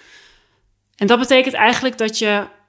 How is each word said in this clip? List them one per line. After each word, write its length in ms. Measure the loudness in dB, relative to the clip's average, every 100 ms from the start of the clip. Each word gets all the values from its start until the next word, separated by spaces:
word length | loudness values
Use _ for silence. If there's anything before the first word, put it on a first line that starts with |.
| _ -20 _ _ _ _ _ _ _ -4
En 100 | 0
dat 120 | 2
betekent 360 | 2 2 2
eigenlijk 440 | 0 0 2 -2 -4
dat 200 | -4 -4
je 280 | -2 -2 -6 -14